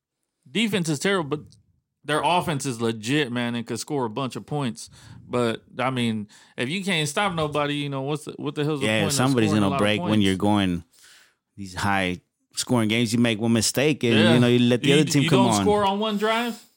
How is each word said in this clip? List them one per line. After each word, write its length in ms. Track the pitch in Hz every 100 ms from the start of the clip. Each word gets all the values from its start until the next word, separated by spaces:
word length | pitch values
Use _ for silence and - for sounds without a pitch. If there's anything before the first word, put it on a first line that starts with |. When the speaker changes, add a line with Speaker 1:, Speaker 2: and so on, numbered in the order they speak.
| _ _ _ _ -
Speaker 1:
Defense 400 | 156 226 202 165
is 100 | 143
terrible, 280 | 196 190 143
but 120 | 151 - _ _ _ _ _
their 160 | 143 147
offense 400 | 156 175 139 139
is 160 | 135 113
legit, 520 | 117 113 107 151 131
man, 220 | 120 120 120
and 100 | 110
could 140 | 113
score 240 | - 147
a 40 | 117
bunch 260 | 110 131 113
of 100 | -
points. 420 | 147 127 107 - - - - -
But, 340 | 123 120 113 - -
I 120 | 127
mean, 380 | 127 117 110 104 - - -
if 120 | 123
you 120 | 190
can't 220 | 185 165 147
stop 260 | 214 202
nobody, 400 | 170 151 147 143
you 140 | 143 143
know, 120 | 135
what's 220 | 135 151 -
the, 60 | -
what 160 | 139
the 100 | 147
hell's 160 | 147 147
the 60 | 107
Speaker 2:
Yeah, 140 | 110
Speaker 1:
point 60 | 101
of 40 |
Speaker 2:
somebody's 380 | - 131 127 110
Speaker 1:
scoring 120 | 107
a 20 | 98
Speaker 2:
gonna 40 |
Speaker 1:
lot 40 | 90
of 40 |
Speaker 2:
break 160 | 104 104
when 100 | 90
Speaker 1:
points? 120 | 107
Speaker 2:
you're 120 | 98 92
going 480 | 101 104 92 85 - _ - - _ _ _ -
these 180 | 98
high 460 | 90 101 98 92 87 _ _ _
scoring 340 | - - 123 107
games. 240 | 117 120
You 60 | 117
make 200 | 120 104
one 120 | 117
mistake, 520 | 117 104 - 147 -
and, 100 | 120
Speaker 1:
Yeah. 200 | 110 110
Speaker 2:
you 60 | 120
know, 60 | 120
you 140 | 123
let 220 | 120 123
the 60 | -
Speaker 1:
You, 40 |
Speaker 2:
other 100 | 143
team 200 | 156 147
Speaker 1:
you 40 | -
Speaker 2:
come 180 | 127 123
Speaker 1:
don't 80 | 104
Speaker 2:
on. 40 |
Speaker 1:
score 240 | 196 208
on 140 | 196 202
one 180 | 220 208
drive, 420 | 220 226 240 226 -